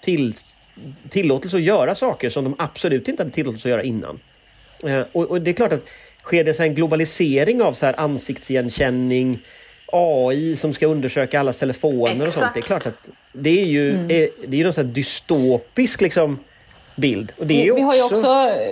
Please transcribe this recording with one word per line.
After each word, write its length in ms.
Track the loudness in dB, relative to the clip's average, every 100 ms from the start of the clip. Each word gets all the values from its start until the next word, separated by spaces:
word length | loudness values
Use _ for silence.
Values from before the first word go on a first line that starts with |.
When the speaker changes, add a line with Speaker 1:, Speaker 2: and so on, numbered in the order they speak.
Speaker 1:
till-, 320 | -2 0 0 -4 -14 -20 _ -20 -20 -18 -6
tillåtelse 480 | -2 2 0 0 0
att 60 |
göra 320 | 2 2 2 0
saker 340 | -2 -2 -4
som 140 | -2
de 120 | -4 -4
absolut 500 | -6 -4 0 0 -2
inte 160 | -4
hade 100 | -4 -4
tillåtelse 320 | -6 -4 -2
att 40 |
göra 120 | -2
innan. 360 | -2 -4 -6 -14 _ _ _ _ -20 -12 -4
Eh, 160 | -2 -2
och, 140 | -2 -2
och 160 | -2
det 100 | -2
är 20 |
klart 200 | 0 0
att 100 | 0 -4 -20 -20 _
sker 200 | -2 0
det 100 | 2
så 80 | 2
här 80 | 0
en 60 | 0
globalisering 840 | 0 0 0 0 0 2 2 2
av 120 | 0
så 120 | 2 -2
här 100 | 0
ansiktsigenkänning, 1400 | -2 -4 -6 -12 -2 -2 -2 -2 0 0 0 0 0 -2 -8 -20 -20 -20 -4
A 420 | 0 2 2 2
I 220 | 0 -2 -2
som 180 | -4
ska 140 | 0 0
undersöka 520 | 2 -2 -2 0 0
allas 180 | 0 -2
telefoner 540 | -4 0 0 2 0
och 60 | 0
sånt. 100 | -2
Speaker 2:
Exakt. 260 | 0 -2
Speaker 1:
Det 60 | -2
är 20 |
klart 260 | -2 -4 -4
att 220 | -10 -20 -20 _
det 280 | -4 2 2
är 40 | 4
ju, 240 | 2 2
Speaker 3:
Mm. 140 | 0 0
Speaker 1:
är, 240 | 2 2 -2 -6
det 80 | 0
är 20 |
ju 60 |
någon 100 | 0
sån 120 | 0 -2
här 80 |
dystopisk, 1080 | -2 -4 -8 0 2 4 2 0 0 0 2
liksom, 380 | 0 2 0 -2 -10 _ _ -20 -18 -2
bild. 380 | 0 0 -6 -8
Och 100 | 0
det 60 | 2
är 40 | 4
ju 60 |
Speaker 3:
Vi, 20 | 4
vi 60 |
har 140 | 4 4
ju 80 |
Speaker 1:
också 120 | 4 2
Speaker 3:
också 360 | 4 4 4 0 0